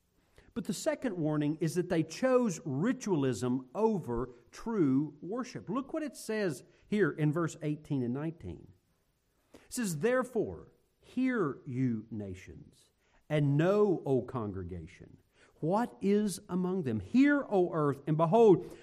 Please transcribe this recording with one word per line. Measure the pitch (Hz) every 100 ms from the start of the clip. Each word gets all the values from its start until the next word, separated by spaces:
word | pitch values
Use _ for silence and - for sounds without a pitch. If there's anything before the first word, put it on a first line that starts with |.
| _ _ _ _ _ 233
But | 196
the |
second | 180 311 294 254 180
warning | 156 151 147 160
is | 160 180
that | 175
they | 170
chose | 160 - 262 254 233 160 151
ritualism | 131 220 254 208 170 135 117 123 131 - 196
over | 226 196 123 117 131 - _
true | - 226 220 143 131 151 -
worship. | 170 240 240 120 117
Look | 240 269
what | 320
it | 302 -
says | - 220 190 135 - _ -
here | 214 151
in | - 151
verse | 156 160 -
eighteen | 151 147 - 139
and | 120 131
nineteen. | 160 165 90 71 - - _ _ _ _ _ _ _
It | - -
says, | 247 208 151
"Therefore, | 220 254 254 220 131 - - _ _ _
hear | - - 254 240 151 120 -
you | 123 127 113 107
nations, | 110 98 92 - 85 - _ _ _ _ _ -
and | 151 143 143
know, | 175 208 208 156 143
O | 131
congregation, | 123 123 104 95 87 87 80 - - - _ _ _ -
what | 151 202 240 -
is | 190 208 214 175 -
among | 180 180 190
them. | 147 -
Hear, | - 247 285 285 247
O | 202 175
earth, | 170 147 131 -
and | 160
behold, | 165 226 220 160 - -